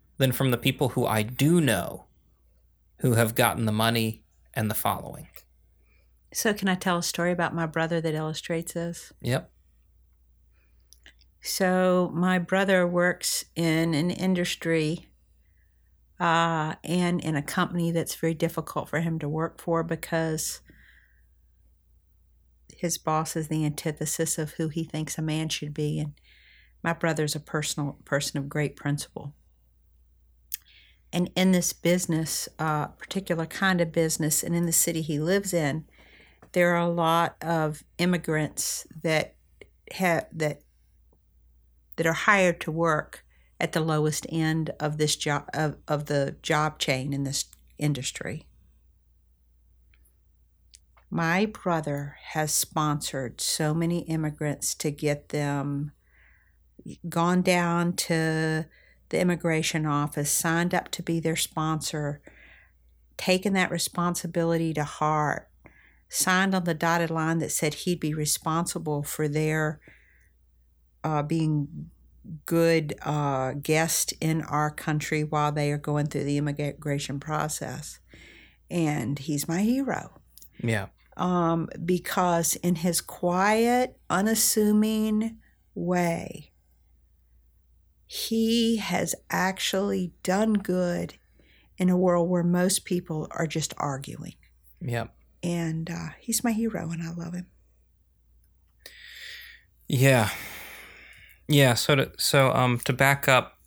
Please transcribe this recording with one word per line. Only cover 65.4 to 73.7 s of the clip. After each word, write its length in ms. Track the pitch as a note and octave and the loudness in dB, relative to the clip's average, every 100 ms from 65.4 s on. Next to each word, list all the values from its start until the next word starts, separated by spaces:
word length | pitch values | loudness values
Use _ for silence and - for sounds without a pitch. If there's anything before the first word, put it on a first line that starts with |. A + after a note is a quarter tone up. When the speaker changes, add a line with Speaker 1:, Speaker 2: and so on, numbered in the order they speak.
| - _ - - - _ - | -8 _ -20 -20 -20 _ -10
Speaker 2:
signed 440 | - - F#3 F#3+ | -2 2 4 4
on 100 | F#3+ | 2
the 100 | F3 | 0
dotted 360 | D#3 E3+ E3+ E3 | 0 2 2 2
line 280 | E3 D#3+ E3 | 0 0 0
that 140 | C#3 | 0
said 200 | - D#3 | 0 -2
he'd 260 | - F3+ F3 | -2 -2 -2
be 120 | D#3 | -2
responsible 920 | D#3 D3+ - E3 E3 F3 F3 D#3+ D3 | -2 -2 -2 -2 -2 -2 -4 -4 -4
for 260 | D3 - D#3 | -4 -2 -2
their, 520 | D3+ D#3 D#3 D3+ D3+ - - _ _ _ _ _ _ _ _ _ _ | 0 0 0 0 -4 -12 -20 _ _ _ _ _ _ _ _ _ _
uh, 200 | D#3 D3+ | -4 -2
being 680 | D3 E3 D#3 D3+ C#3+ D3 D#3 - - - - D#3 | 0 0 2 0 -2 -8 -16 -18 -20 -20 -16 -12
good, 500 | - E3+ E3 E3 D3+ - | -2 2 4 4 0 -6
uh, 520 | - D3 C#3 C3+ C3 | -4 -2 0 -2 -2
guest 580 | C#3+ D3 | -4 0